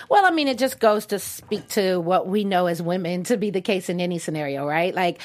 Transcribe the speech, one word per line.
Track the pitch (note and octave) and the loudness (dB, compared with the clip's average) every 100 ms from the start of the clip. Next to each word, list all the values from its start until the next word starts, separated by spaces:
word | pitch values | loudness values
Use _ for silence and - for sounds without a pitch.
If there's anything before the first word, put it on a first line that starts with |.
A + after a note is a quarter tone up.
| - | 2
Well, | G#4 F#4+ | 4 4
I | |
mean, | E4 C#4 | 4 0
it | A#3 | 0
just | C4 - | -2 2
goes | A3 G#3+ - | 2 2 0
to | G3 | -6
speak | - - - G3+ - | -6 -12 -6 -6 -4
to | A3 F#3 F#3 | 0 2 2
what | E3 F#3 F#3 | 2 0 2
we | G#3 | 0
know | G3+ F3+ F3+ | 2 2 2
as | E3+ | 0
women | E3+ F#3 E3+ F3+ | -2 -2 -2 -2
to | E3+ A#3+ | 0 0
be | G#3 | 0
the | F#3+ | -2
case | F#3 F#3+ F#3 | 0 -2 -2
in | F3 | -2
any | F3+ F3 | -2 -4
scenario, | E3+ D#3 C#3+ C#3 D3 | -4 -4 -4 -4 -2
right? | D#3 F3+ | 0 0
Like, | A#3 F3 E3+ | 0 0 -2